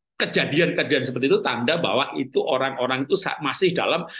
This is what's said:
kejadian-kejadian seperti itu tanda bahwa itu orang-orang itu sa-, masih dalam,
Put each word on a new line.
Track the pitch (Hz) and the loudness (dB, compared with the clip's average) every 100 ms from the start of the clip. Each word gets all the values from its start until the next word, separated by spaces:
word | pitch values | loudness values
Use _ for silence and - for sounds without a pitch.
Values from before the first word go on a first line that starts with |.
| _ - | _ -6
kejadian-kejadian | 214 185 135 143 170 - 131 143 127 | -2 0 0 2 2 0 0 0 0
seperti | 120 135 | 0 2
itu | 202 | 2
tanda | - 117 120 170 | 2 -2 0 0
bahwa | 107 113 143 151 | 2 0 0 -4
itu | 131 202 | -2 -2
orang-orang | - 131 131 127 123 131 139 | 0 0 0 -2 -2 0 0
itu | 196 | 0
sa-, | 151 - | 0 -4
masih | 147 - 185 | -4 0 0
dalam, | 170 165 165 - | 2 0 0 -4